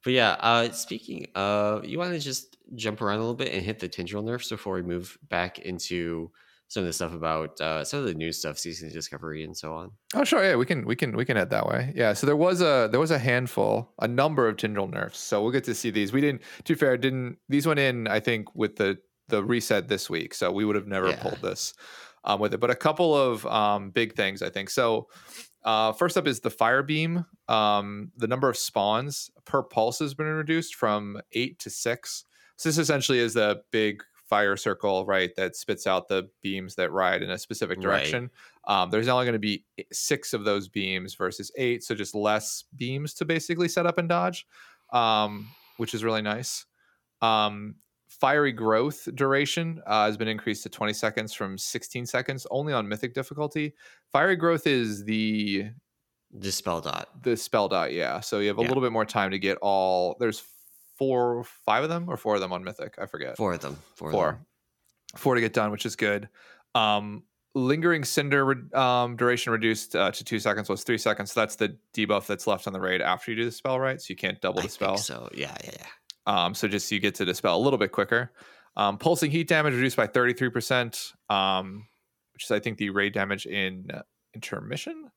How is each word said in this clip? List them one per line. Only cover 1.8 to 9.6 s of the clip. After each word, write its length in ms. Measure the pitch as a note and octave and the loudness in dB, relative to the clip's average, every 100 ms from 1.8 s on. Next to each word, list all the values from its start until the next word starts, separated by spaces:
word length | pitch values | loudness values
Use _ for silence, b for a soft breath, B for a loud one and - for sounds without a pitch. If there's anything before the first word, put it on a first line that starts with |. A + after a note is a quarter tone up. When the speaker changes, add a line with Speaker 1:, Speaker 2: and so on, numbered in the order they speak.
Speaker 1:
you 140 | - D#3+ | -4 -6
wanna 200 | F3 F3 | -4 -4
just 380 | C#3+ C3 - _ - | -4 -8 -10 _ -18
jump 260 | B2 A2 G#2+ | -6 -4 -2
around 160 | G#2+ G#2+ | 0 0
a 20 | |
little 140 | A2+ | 0
bit 180 | A#2+ C#3 | -2 -2
and 100 | F#2+ | -2
hit 140 | F#2 G#2+ | -2 -4
the 100 | F2+ | -6
Tindral 340 | - F2 G#2 | -6 -6 -4
nerfs 260 | G#2+ A#2+ - | -4 -4 -6
before 260 | G#2+ G#2 | -8 -6
we 80 | F#2 | -4
move 340 | F2 F2 F2+ - - | -4 -4 -6 -16 -4
back 300 | F2+ F2 - | -2 -2 -4
into 720 | - F2+ - F2+ E2+ E2 E2 b b b _ | -10 -8 -4 -4 -2 -4 -8 b b b _
some 140 | - | -4
of 40 | F2+ | -2
the 60 | |
stuff 200 | D#2+ E2+ | -2 -4
about, 480 | E2 D#2+ D#2+ D#2+ - | -4 -2 -2 -4 -4
uh, 240 | D#2 D#2 | -2 -2
some 160 | C#2+ C#3+ | -4 -4
of 60 | B2+ | -4
the 80 | |
new 180 | D#2+ E2 | -2 -4
stuff, 260 | D#2+ D#2+ D2 | -4 -6 -6
Season 300 | E2+ E2+ D#2+ | -8 -10 -12
of 60 | |
Discovery 500 | D#2+ D#2 C#2+ D#2+ D#2 | -12 -10 -10 -10 -8
and 100 | D#2 | -10
so 200 | - | -10